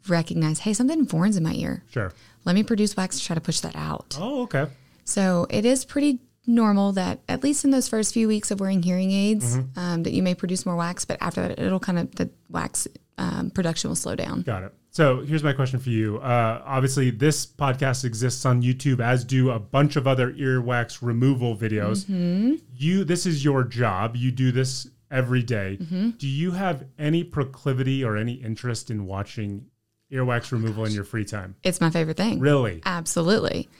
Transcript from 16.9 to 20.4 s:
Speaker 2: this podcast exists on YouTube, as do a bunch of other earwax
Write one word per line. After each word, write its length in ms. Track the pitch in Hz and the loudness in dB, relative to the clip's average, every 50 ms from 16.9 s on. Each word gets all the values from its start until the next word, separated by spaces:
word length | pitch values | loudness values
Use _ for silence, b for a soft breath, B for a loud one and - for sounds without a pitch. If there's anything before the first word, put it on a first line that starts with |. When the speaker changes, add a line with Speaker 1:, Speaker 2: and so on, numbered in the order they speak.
| 131 147 131 127 | 2 2 2 2
Speaker 2:
this 340 | 113 104 135 156 147 - - | 2 2 2 2 2 0 -4
podcast 600 | - _ - 147 135 127 131 143 135 127 131 131 | -8 _ -2 -2 -2 0 0 0 0 0 0 -2
exists 400 | 123 110 107 123 123 117 - - | -4 -4 -2 -2 -2 -2 0 2
on 180 | 131 123 123 120 | 2 2 4 4
YouTube, 360 | 123 127 131 - 143 131 123 | 2 0 0 0 0 2 2
as 220 | 117 120 127 127 113 | 2 2 2 2 2
do 280 | 104 135 131 127 131 | 2 2 4 4 4
a 80 | 120 110 | 2 -2
bunch 360 | 98 - - 139 143 147 139 | -6 0 4 4 4 4 4
of 100 | 151 123 | 2 2
other 240 | 135 135 131 123 127 - | 2 4 4 2 0 0
earwax 680 | - | -2